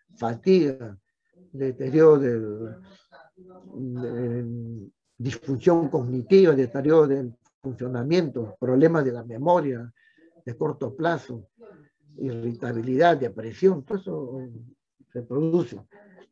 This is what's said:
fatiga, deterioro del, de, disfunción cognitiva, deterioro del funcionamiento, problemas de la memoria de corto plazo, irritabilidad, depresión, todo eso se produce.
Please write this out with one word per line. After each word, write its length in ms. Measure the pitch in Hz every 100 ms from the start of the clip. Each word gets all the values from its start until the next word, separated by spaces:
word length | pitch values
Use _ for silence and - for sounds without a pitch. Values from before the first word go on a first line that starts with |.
| _ -
fatiga, 800 | 117 117 190 185 147 131 113 98 _ _ _ _ _
deterioro 680 | 135 135 123 131 156 160 147
del, 580 | 131 113 107 107 113 - - - _ - _ 185 180 185 190 113
de, 1120 | 127 123 120 120 120 120 117 120 117 113 98 _ _ -
disfunción 720 | 120 - - 131 180 170 147
cognitiva, 640 | 127 123 127 113 190 175
deterioro 520 | 135 123 139 143 160 143
del 260 | 139 123 113 _ _
funcionamiento, 960 | 135 120 127 123 135 180 156 120 107 -
problemas 440 | 123 131 160 165
de 80 | 135
la 120 | 120
memoria 680 | 117 117 156 175 147 120 117 _ _ _ _ _ -
de 100 | 117
corto 400 | 156 139 123 143
plazo, 540 | 165 160 - 117 - _ - - _ _ 147 147
irritabilidad, 1000 | 135 117 120 117 120 117 123 131 170 151
depresión, 680 | 120 104 113 - 190 165
todo 140 | 127 202
eso 420 | 190 156 127 131 127 117 120 _ _ _ _
se 100 | 120
produce. 580 | - 131 160 170 - 101 - - _ - -